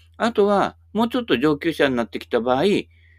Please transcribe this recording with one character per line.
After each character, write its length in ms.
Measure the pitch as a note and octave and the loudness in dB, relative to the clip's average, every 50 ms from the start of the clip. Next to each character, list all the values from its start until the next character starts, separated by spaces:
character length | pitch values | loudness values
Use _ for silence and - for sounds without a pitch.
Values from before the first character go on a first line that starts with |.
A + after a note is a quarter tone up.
| _ _ _ | _ _ _
あ 160 | - G#3 A#3 | -4 -4 0
と 140 | A#3 - G3+ | 2 2 2
は、 300 | G#3 G3+ G3 C#3 F#2 - _ _ _ - | 2 2 2 0 -2 -4 _ _ _ -4
も 100 | G3+ A#3 | -2 -2
う 40 | A#3 | -2
ち 80 | - B3+ | -2 -4
ょ 40 | |
っ 20 | A#3+ | -2
と 120 | - C#3+ A#2 | 0 0 2
上 200 | C3+ D#3 D3+ C#3+ | 2 2 0 0
級 160 | - E3 D#3 | -2 -4 -2
者 160 | - D3 C#3 | 0 0 0
に 60 | B2+ | 0
な 80 | A#2+ A#2 | -2 -4
っ 40 | - | -4
て 100 | - A2+ | -8 -12
き 80 | - | -6
た 140 | - - A#2+ | -4 -2 -2
場 180 | A2+ B2+ B2+ C3+ | 0 0 0 2
合、 60 | E3 G#3 F#3+ A2 E2+ - _ _ _ _ _ | 2 2 0 0 -2 -6 _ _ _ _ _